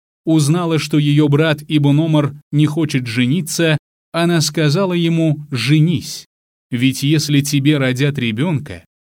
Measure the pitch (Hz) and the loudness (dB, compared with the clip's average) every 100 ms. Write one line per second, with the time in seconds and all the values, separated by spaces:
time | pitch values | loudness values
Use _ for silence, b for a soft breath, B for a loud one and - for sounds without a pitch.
0 | _ _ - 160 143 175 170 160 - 156 | _ _ -2 0 2 -2 -2 -4 -2 0
1 | 147 147 151 143 160 151 147 151 143 143 | 2 2 2 2 0 -2 -2 0 2 2
2 | 165 151 143 - _ 147 151 151 156 139 | 2 0 0 -6 _ 0 0 0 -2 -2
3 | 120 113 123 170 165 - 165 147 - _ | -2 -2 0 0 -2 -2 0 -2 -4 _
4 | _ 165 170 170 151 156 151 151 196 175 | _ -2 0 0 0 0 0 2 0 0
5 | 165 165 160 151 151 127 113 156 160 143 | 0 2 0 -2 -4 -4 2 2 4 0
6 | - - - _ _ _ _ 120 131 131 | -6 -14 -18 _ _ _ _ -2 -2 0
7 | 139 151 147 143 143 143 135 151 131 127 | 0 0 2 0 0 0 2 2 0 0
8 | 143 143 120 110 170 139 - 87 - _ | -2 -2 -4 -2 -2 -4 -6 -14 -18 _
9 | _ | _